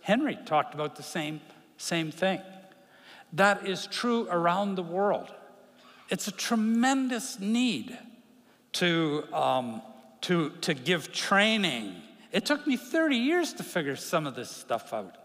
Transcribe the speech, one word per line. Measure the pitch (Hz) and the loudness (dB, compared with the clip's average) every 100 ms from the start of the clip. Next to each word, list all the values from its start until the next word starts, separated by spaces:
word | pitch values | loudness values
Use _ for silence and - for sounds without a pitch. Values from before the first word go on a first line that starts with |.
Henry | - 220 294 160 - | 2 2 2 -4 0
talked | 151 143 | 2 2
about | 147 151 151 | -2 -6 -6
the | |
same, | 139 175 151 156 - - - _ | -8 -6 -6 -8 -14 -20 -20 _
same | - 170 156 | -2 -2 -2
thing. | 147 190 185 - - - - - - - - - | 0 0 0 -6 -18 -20 -20 -20 -20 -20 -20 -12
That | 151 196 196 196 | 4 4 4 0
is | 185 - | -4 -4
true | - 240 233 208 | -2 0 0 2
around | 175 170 180 202 190 | 2 4 2 0 -2
the | |
world. | 170 175 202 165 - - - - - - - - - | -2 0 2 0 -4 -16 -20 -20 -20 -20 -20 -20 -6
It's | 185 - | -4 -4
a | |
tremendous | - - 233 214 226 254 269 262 240 170 - | -6 0 2 4 4 4 4 2 -2 -6 -6
need | 196 233 247 151 104 - - - _ - _ _ _ | 0 2 2 0 -4 -14 -18 -20 _ -20 _ _ _
to, | - 180 165 160 147 151 | 0 2 4 2 0 -2
um, | 160 135 131 120 113 - - - - | 0 2 2 0 -8 -12 -20 -20 -12
to, | - 175 151 - | 0 2 2 -2
to | - | -4
give | 143 123 175 - | -2 0 -2 -2
training. | - - 196 214 220 185 120 104 90 - - - | -6 2 4 4 4 0 -2 -6 -12 -18 -20 -4
It | 185 - | -2 0
took | 294 294 | -2 0
me | 254 | -2
thirty | - 320 320 254 | 0 2 2 2
years | 254 349 330 | 2 2 0
to | - | -6
figure | 165 180 143 131 | -4 -2 -2 -4
some | - 170 151 | -2 -2 -2
of | |
this | 120 117 | -6 -10
stuff | - - 117 - | -12 -4 -4 -4
out. | 113 95 - | -8 -8 -14